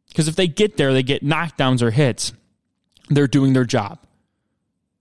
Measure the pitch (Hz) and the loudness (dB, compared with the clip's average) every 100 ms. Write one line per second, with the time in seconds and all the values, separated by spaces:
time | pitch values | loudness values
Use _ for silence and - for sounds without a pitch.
0 | _ - 156 160 185 143 208 - 139 131 | _ -4 -4 -2 -2 0 -2 0 0 2
1 | 127 139 143 156 165 - 135 127 120 113 | 0 -2 -2 -2 -4 -2 0 2 0 2
2 | 139 104 - - _ _ _ _ _ _ | 0 -2 -10 -12 _ _ _ _ _ _
3 | - 143 139 143 135 131 120 123 101 - | -2 0 2 2 2 2 0 -2 -4 -10
4 | _ _ _ _ _ _ _ _ _ _ | _ _ _ _ _ _ _ _ _ _